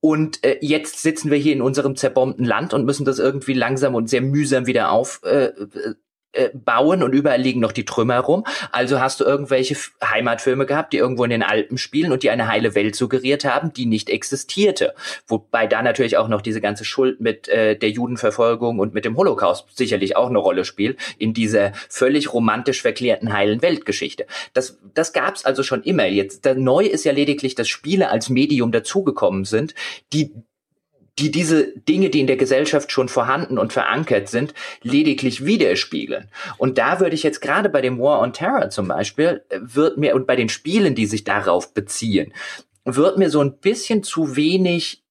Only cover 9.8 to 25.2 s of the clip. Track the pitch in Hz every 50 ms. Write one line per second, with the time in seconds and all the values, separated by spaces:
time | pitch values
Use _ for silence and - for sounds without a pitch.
9.8 | - - _ _ - - 107 110 120 123 117 - - 135 127 135 135 131 139 151
10.8 | 160 - - - - 123 131 117 123 120 120 113 107 90 107 113 - - 127 127
11.8 | - - - 147 165 175 131 127 - 113 110 120 113 110 110 107 117 113 98 104
12.8 | 104 110 104 - 127 113 131 127 127 131 143 139 - 143 120 143 160 160 - -
13.8 | 127 117 110 107 - - - 113 - - 139 135 - - - 190 208 208 - -
14.8 | - - - - - - - - _ - 113 110 - _ - 117 113 107 113 113
15.8 | 123 123 113 - 127 113 107 - 110 113 113 101 104 117 107 110 101 104 104 104
16.8 | 110 - - - 131 127 - - 113 117 107 - - - - 113 110 107 107 104
17.8 | - 107 107 120 120 120 123 117 - 110 104 - 117 117 117 113 120 120 117 104
18.8 | 98 101 - 107 104 117 113 139 185 185 120 - 101 98 90 - - _ _ -
19.8 | 131 107 113 98 98 95 - 92 120 123 127 127 - 92 90 90 90 - - -
20.8 | 101 117 131 - - - - _ 110 113 110 117 113 107 110 107 101 101 101 -
21.8 | - - - - 131 127 143 151 147 147 123 120 117 110 107 120 117 139 131 -
22.8 | - 120 113 - 123 123 110 - - 117 104 101 101 104 107 120 139 175 165 147
23.8 | - - 101 - - - - - - - - - - - _ 127 127 - - _
24.8 | _ 98 _ - - - - 165